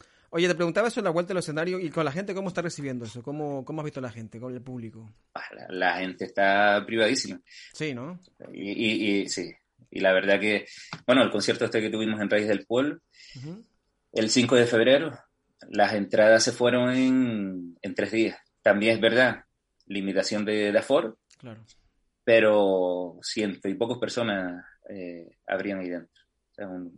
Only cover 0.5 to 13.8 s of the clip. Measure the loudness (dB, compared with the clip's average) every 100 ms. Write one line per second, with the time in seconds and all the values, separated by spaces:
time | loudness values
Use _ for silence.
0.5 | 2 0 0 0 0 -2 -2 -2 -4 -4
1.5 | -4 -4 -4 -6 -4 -4 -4 -6 -6 -6
2.5 | -6 -6 -6 -8 -8 -10 -12 -12 -8 -8
3.5 | -8 -8 -8 -8 -8 -10 -12 -16 -14 -12
4.5 | -12 -12 -12 -12 -16 -20 -20 _ -16 -14
5.5 | -16 -10 -2 0 0 -4 -6 -6 0 2
6.5 | 4 4 2 0 0 2 0 -4 -10 _
7.5 | -20 -18 -10 -8 -8 -12 -14 _ _ -18
8.5 | -12 -8 -2 0 0 0 0 -2 -6 -10
9.5 | -14 _ _ _ -2 2 4 4 2 2
10.5 | -2 -4 -16 -16 -6 2 4 4 2 0
11.5 | 0 0 0 -2 -2 -2 -2 0 0 2
12.5 | -2 0 -2 0 -4 _ _ -20 -16 -14
13.5 | -16 -18 _